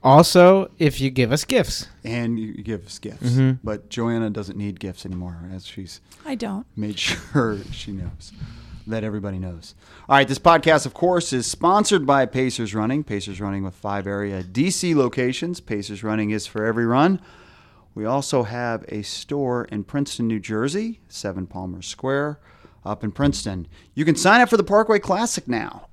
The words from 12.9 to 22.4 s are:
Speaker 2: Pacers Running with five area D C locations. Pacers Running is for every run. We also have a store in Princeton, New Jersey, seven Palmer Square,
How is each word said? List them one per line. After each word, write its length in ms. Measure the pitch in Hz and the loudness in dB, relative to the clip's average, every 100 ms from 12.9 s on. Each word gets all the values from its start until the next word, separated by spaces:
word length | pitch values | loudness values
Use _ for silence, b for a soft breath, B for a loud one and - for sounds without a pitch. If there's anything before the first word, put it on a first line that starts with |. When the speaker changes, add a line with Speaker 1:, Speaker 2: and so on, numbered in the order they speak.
| 139 | -2
Speaker 2:
Pacers 360 | 147 104 98 92 | -4 -6 -6 -8
Running 240 | 101 98 | -6 -4
with 120 | 95 92 | -6 -8
five 320 | 104 101 98 | -6 -6 -4
area 340 | 101 101 95 | -4 -4 -6
D 280 | 90 92 170 | -6 -2 0
C 240 | - 180 156 | 0 0 2
locations. 640 | 127 123 127 127 165 175 | 2 0 -2 -2 -6 -8
Pacers 440 | - 107 101 101 | -6 -8 -6 -8
Running 260 | 107 110 107 | -4 -2 -2
is 160 | 107 - | -4 -6
for 180 | 110 107 | -4 -2
every 200 | 113 117 | 0 2
run. 340 | 123 160 190 b b b b b b b | 4 2 2 b b b b b b b
We 120 | - 107 | -8 -4
also 380 | 131 139 139 | -4 0 -2
have 400 | 110 120 120 113 - | -2 -4 -4 -6 -6
a 140 | 107 | -10
store 640 | 101 - - 143 135 123 117 | -8 -12 -8 -4 -2 -2 -4
in 180 | 107 | -8
Princeton, 420 | 98 143 143 - 117 | -6 -4 -4 -4 -2
New 120 | 110 | -2
Jersey, 600 | 95 110 131 180 226 226 _ | -4 -2 -2 -2 -6 -8 _
seven 360 | - 101 95 90 | -10 -8 -6 -8
Palmer 360 | 92 92 90 | -8 -10 -10
Square, 560 | 90 - 131 139 147 147 | -12 -8 -4 -2 -2 -8